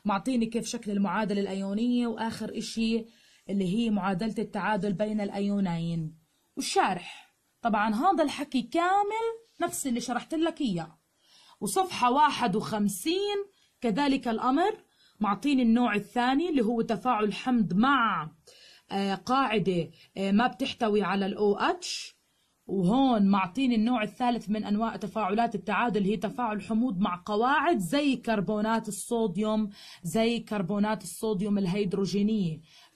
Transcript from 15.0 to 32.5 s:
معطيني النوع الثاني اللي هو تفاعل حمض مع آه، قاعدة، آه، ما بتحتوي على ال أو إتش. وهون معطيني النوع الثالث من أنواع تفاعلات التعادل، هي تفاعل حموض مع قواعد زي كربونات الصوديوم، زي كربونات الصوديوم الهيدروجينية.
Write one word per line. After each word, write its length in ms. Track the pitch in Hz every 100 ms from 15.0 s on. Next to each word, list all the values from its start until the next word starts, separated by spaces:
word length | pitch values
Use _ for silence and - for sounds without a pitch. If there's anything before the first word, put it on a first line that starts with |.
| _ -
معطيني 420 | 208 202 285 262
النوع 320 | 233 233 240
الثاني 540 | 208 208 240 240 277 359
اللي 160 | 285
هو 180 | 214 233
تفاعل 520 | 226 254 254 214 208
حمض 400 | - 262 240 180
مع 560 | 180 262 277 220 175 156 - - - - - -
آه، 240 | 196 196
قاعدة، 760 | 190 - 262 254 214 185 175 160 - - 190
آه، 140 | 196
ما 160 | 202 247
بتحتوي 560 | 240 269 - 220 208
على 240 | 175 196 190
ال 80 |
أو 220 | - 208 202
إتش. 600 | 262 359 - - - - _ _ _ _ -
وهون 600 | 190 180 247 269 226 196
معطيني 480 | 202 185 262 262
النوع 280 | 226 220 247
الثالث 460 | 208 - 247 226 185
من 160 | 214
أنواع 320 | 208 208 226 -
تفاعلات 580 | 202 220 196 220 233
التعادل، 500 | 220 - 190 240 208
هي 120 | 196 220
تفاعل 460 | 208 - 240 208
حموض 360 | 202 220 254 180
مع 240 | 202 175 -
قواعد 520 | 208 247 294 294 247
زي 380 | 165 285 294 254
كربونات 720 | - 214 175 214 220 226 226
الصوديوم، 840 | - - 233 220 175 214 214 208 - - -
زي 360 | 170 220 226 233
كربونات 640 | - 208 175 202 214 214
الصوديوم 560 | - - 220 214 208 202
الهيدروجينية. 1000 | 185 208 202 202 196 196 208 220 170